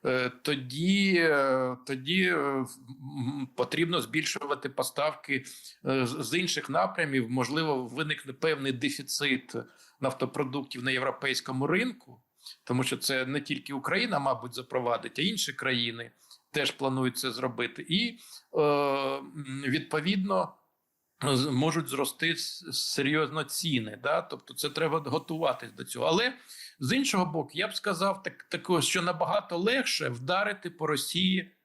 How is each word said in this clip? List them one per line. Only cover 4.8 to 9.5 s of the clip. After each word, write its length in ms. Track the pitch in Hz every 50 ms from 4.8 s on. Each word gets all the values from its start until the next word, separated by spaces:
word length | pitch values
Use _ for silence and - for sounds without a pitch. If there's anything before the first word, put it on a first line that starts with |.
| 131 - - - 143 156 151 - - - 139 135 135 - - - - - - _ _
е, 200 | - 131 135 127
з, 100 | 117 127 156
з 200 | 139 113 - 170
інших 320 | - 170 - - - -
напрямів. 600 | 135 165 185 190 190 - 165 147 135 131 120 110
Можливо, 540 | 123 131 123 117 139 156 160 156 147 131 127
виникне 480 | 117 117 135 160 151 156 - - 135 135
певний 400 | - - 160 156 143 135 135 131
дефіцит 840 | 123 147 139 135 - 135 - - - 143 143 131 127 - -